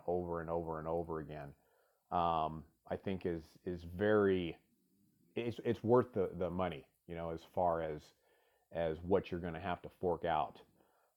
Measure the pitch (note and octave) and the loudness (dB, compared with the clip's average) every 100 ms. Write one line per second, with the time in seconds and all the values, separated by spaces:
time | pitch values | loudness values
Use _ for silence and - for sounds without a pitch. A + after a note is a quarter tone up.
0 | - F2+ F2 E2+ D#2+ E2+ E2 D#2+ D#2 E2+ | -2 -2 -2 -4 -2 -4 -2 -4 -2 -2
1 | E2 D#2+ D2 D2+ C#2+ - _ _ _ _ | -2 -6 -6 -10 -12 -16 _ _ _ _
2 | - F2 E2+ E2 D#2 D#2 - _ - F#2 | -4 0 2 2 0 -4 -12 _ -8 -6
3 | - F#2+ F#2 E2+ D#2+ - - F2 E2+ F2+ | -4 -4 -2 -4 -8 -12 -8 -8 -8 0
4 | G#2 G#2+ G2 F#2 E2+ - _ _ _ _ | 4 6 6 6 2 -6 _ _ _ _
5 | _ _ _ - A#2 - B2 A2+ A2 B2 | _ _ _ -6 -6 -4 -2 0 4 6
6 | - G#2 F2+ F2 F2+ F2+ F2+ D2+ - _ | 4 0 0 0 -2 0 -2 -4 -12 _
7 | - E2+ E2 E2 - - F2+ E2 D#2+ D2+ | -12 -8 -6 -8 -6 0 2 2 -2 -6
8 | - _ _ _ _ _ _ E2+ E2 D#2 | -12 _ _ _ _ _ _ -2 -2 -2
9 | F2 F#2+ - F2+ F2 D#2+ F#2+ F2 D#2+ - | 2 2 2 -6 -6 -6 -6 -6 -8 -4
10 | F#2 E2 E2+ D#2 C#2 - - _ _ _ | 0 0 2 2 0 -6 -20 _ _ _
11 | _ | _